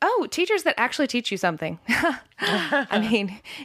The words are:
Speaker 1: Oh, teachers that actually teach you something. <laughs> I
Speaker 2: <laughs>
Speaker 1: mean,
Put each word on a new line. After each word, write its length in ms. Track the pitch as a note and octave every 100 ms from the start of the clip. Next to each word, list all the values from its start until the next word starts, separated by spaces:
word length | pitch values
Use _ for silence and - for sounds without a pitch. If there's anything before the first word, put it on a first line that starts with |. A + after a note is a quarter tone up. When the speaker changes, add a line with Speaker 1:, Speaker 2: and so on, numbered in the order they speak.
Speaker 1:
Oh, 240 | F#4+ A#4+ -
teachers 340 | - F4+ G#4
that 100 | E4 -
actually 280 | B3 - C#4
teach 240 | B3+ A#3
you 80 | F#3+
something. 400 | F3+ D#3+ D#3+ E3+
<laughs> 40 | - A#3 D#4+ - - -
I 580 | - G3+ E3 D4 B3+ G#3+
Speaker 2:
<laughs> 120 | G#3+
Speaker 1:
mean, 280 | A3+ G3+ G3+ - -